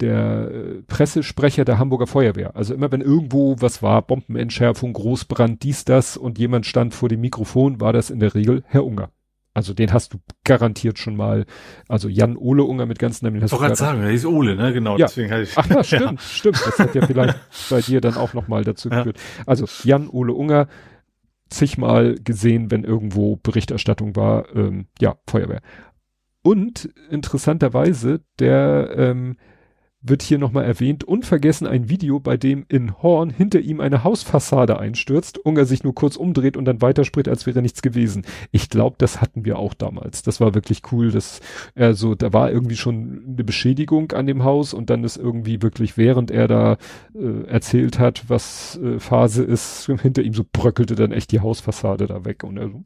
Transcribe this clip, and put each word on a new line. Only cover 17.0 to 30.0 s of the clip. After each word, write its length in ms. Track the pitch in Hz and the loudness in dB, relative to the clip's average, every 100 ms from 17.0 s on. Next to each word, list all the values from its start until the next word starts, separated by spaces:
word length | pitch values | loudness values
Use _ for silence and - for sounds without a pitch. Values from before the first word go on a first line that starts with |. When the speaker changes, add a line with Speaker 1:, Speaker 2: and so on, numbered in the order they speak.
| 139 | 0
Speaker 1:
vielleicht 320 | 127 123 131 - | 2 0 -2 -8
Speaker 2:
<laughs> 160 | - - | -12 -2
Speaker 1:
bei 100 | 127 | -2
dir 220 | 117 131 | 0 0
dann 140 | 120 120 | 0 -2
auch 160 | 117 | -4
noch 140 | 120 95 | -6 -4
mal 160 | 107 | -4
dazu 260 | 107 104 120 | -2 -4 -4
Speaker 2:
Ja. 80 | 120 | -2
Speaker 1:
geführt. 200 | 120 - - - - | -2 -6 -12 -8 -2
Also 180 | 123 104 - | 0 -2 -2
Jan 240 | 113 139 147 | 2 2 2
Ole 240 | 127 120 | -2 -2
Unger, 340 | - 151 147 143 - - _ _ _ _ _ - | 0 2 2 2 -4 -20 _ _ _ _ _ -10
zigmal 680 | - 143 - 117 113 120 120 | -2 0 0 2 4 4 0
gesehen, 480 | - 107 113 117 110 | -4 0 2 2 0
wenn 140 | 110 | -2
irgendwo 520 | - 113 107 101 104 101 | 0 -2 -2 0 0 0
Berichterstattung 800 | - 110 - 117 - 104 107 | -2 -2 -2 -2 -2 -2 -2
war, 400 | 101 104 110 - | -2 0 0 -2
ähm, 340 | 110 101 95 95 - | -2 -2 -4 -10 -2
ja, 160 | 113 - - | -2 -2 -4
Feuerwehr. 360 | 110 90 - - - - _ _ _ _ _ | -2 -2 -6 -10 -20 -20 _ _ _ _ _
Und 480 | 175 208 226 240 - - - | 2 4 0 -6 -14 -16 -8
interessanterweise, 1120 | 151 - 135 - 160 131 127 156 135 123 160 - - | -8 -4 -2 0 2 2 2 2 2 0 -2 -4 0
der, 520 | 127 135 139 143 139 | 4 4 4 2 0
ähm, 420 | - 127 127 127 127 _ _ _ _ _ _ | 0 0 0 -4 -10 _ _ _ _ _ _